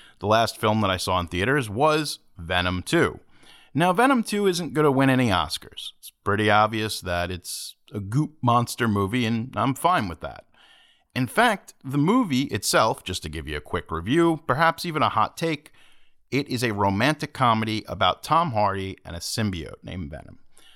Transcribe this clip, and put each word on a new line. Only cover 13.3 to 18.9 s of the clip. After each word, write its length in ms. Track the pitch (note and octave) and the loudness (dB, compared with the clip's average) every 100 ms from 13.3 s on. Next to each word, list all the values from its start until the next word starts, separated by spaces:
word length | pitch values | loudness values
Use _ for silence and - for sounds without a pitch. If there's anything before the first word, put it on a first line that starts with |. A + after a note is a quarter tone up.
| D#2 D2 | -10 -8
you 100 | D2 | -8
a 40 | |
quick 320 | - F2 - | -4 -6 -4
review, 480 | D#2+ F2+ C#3 E3+ D#3+ - | -6 0 2 2 0 -2
perhaps 360 | B2+ E3 D#3+ | 2 2 0
even 160 | F3 D3+ | -4 0
a 80 | A2 | 0
hot 280 | A2+ G#2 - | 2 -2 -2
take, 340 | E3 D3+ - - - - - _ - | -4 -4 -8 -20 -20 -20 -20 _ -4
it 160 | C3 C#3+ | -4 -2
is 160 | B2 | -2
a 80 | A#2+ | -2
romantic 600 | G2+ G2+ G2 C3 D3+ - | 2 2 2 0 0 -6
comedy 520 | - B2+ A2 A2 G#2+ - | 0 2 2 0 -4 -6
about 380 | F#2 F#2 - | 0 0 0
Tom 260 | - D#3+ E3+ | 0 0 0
Hardy 480 | A2 G#2 G2 F#2+ | 0 0 -2 -6